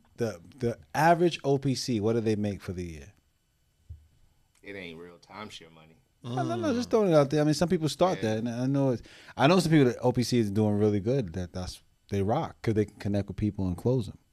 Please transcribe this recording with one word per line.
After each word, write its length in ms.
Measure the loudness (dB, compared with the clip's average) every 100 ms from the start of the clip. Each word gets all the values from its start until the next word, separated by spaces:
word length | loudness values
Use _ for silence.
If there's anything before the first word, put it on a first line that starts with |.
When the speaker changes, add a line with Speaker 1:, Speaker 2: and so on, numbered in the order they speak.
| _ -6
Speaker 1:
the, 220 | -6 -6 -16 -6
the 180 | -6 -6 -8 2
average 440 | 4 4 2 0
O 140 | -2 0
P 180 | 0 -2
C? 240 | -2 0
What 140 | 0
do 80 | 0
they 140 | 0 0
make 260 | -2 -4
for 120 | -8
the 100 | -10 -10
year? 220 | -12 -18 _ _ _ _ _ _ _ _ -20 _ _ _ _ _ _
Speaker 2:
It 120 | -16 -12
ain't 220 | -12 -14
real 160 | -16 -20
timeshare 540 | _ -16 -14 -16 -20
money. 240 | -20 -20 _ _ _
Speaker 1:
No, 200 | -10 -6
no, 120 | -4 -4
no, 160 | -2
just 140 | -2 0
Speaker 3:
Mm. 40 |
Speaker 1:
throwing 180 | 0 4
it 60 | 4
out 160 | 4
there. 100 | 2
I 20 |
mean, 120 | 2 2
some 120 | 0
people 200 | 0 -2
start 300 | 0 0 0
Speaker 2:
Yeah. 80 | -2
Speaker 1:
that, 80 | -2
and 100 | -4
I 180 | -4 -2
know 240 | 2 2
it's, 100 | 0 -6 -20 -16 2
I 120 | 4
know 120 | 4
some 120 | 4
people 140 | 6 6
that 100 | 4
O 100 | 0
P 100 | 0
C 140 | 0 2
is 120 | 2
doing 260 | 2 2 4
really 220 | 2 2
good. 340 | 0 -2 -2
That, 180 | -8 -8
that's, 280 | -8 -10 -12 _ _ -6
they 120 | -2
rock 340 | 0 -2 -2 -6
'cause 120 | -2
they 120 | 0 0
can 120 | -2
connect 300 | -4 -2 -4
with 100 | -2
people 280 | -4 -2 -4
and 100 | -2
close 300 | -2 -2 -4
'em. 80 | -12 _